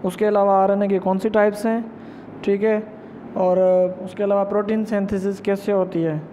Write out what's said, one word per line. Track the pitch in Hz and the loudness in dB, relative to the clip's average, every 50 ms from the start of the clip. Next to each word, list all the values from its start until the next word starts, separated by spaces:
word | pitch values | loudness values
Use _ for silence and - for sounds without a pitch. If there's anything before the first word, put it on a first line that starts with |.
| - | -4
उसके | 185 180 - 214 | -4 -2 0 0
अलावा | 208 208 202 196 202 196 190 | 2 4 4 4 4 4 4
आरएनए | 190 196 202 202 202 196 | 4 4 2 2 2 2
की | 196 185 | 0 0
कौन | 185 190 190 190 | 2 0 0 0
सी | - 220 | 0 0
types | 214 214 208 214 208 208 - | 2 4 4 4 2 0 -2
हैं, | 226 226 233 226 - - - - - - - - - - - - | -2 -2 -2 -4 -8 -14 -18 -18 -18 -18 -18 -18 -18 -16 -6 -2
ठीक | 196 202 196 | -2 0 2
है, | 208 220 214 214 214 - - - - - - - - - - | 2 2 0 0 -2 -8 -16 -18 -18 -18 -18 -16 -16 -10 -2
और | 190 185 180 180 185 185 185 185 185 180 180 185 185 196 | 0 2 2 4 4 4 4 6 4 2 2 -2 -6 -10
उसके | 185 - - | -12 -6 -4
अलावा | 202 202 202 202 196 | 0 0 2 0 0
protein | 196 202 208 208 208 220 220 214 | 0 0 -2 0 0 -2 -2 -2
synthesis | 214 226 202 196 196 208 190 185 202 196 196 | -2 -2 -2 -2 -2 -2 -2 -2 -2 -4 -2
कैसे | - 196 196 196 202 214 | -2 -2 -2 -2 0 0
होती | 202 190 185 185 - 170 | 0 0 0 0 -2 -2
है। | 165 160 156 156 151 - | -2 -2 -2 -4 -8 -10